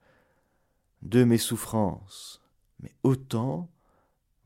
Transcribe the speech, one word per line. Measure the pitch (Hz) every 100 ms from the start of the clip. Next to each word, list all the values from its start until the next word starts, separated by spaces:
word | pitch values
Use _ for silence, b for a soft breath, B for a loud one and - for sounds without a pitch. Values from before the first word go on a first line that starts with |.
| _ _ _ _ _ _ _ _ _ _
de | - 117
mes | 123 117
souffrances, | - 113 - 113 98 76 98 - - - _ _ _ -
mais | - _
autant | 131 131 135 113 127 156 175 _ _ _ _ _ _ _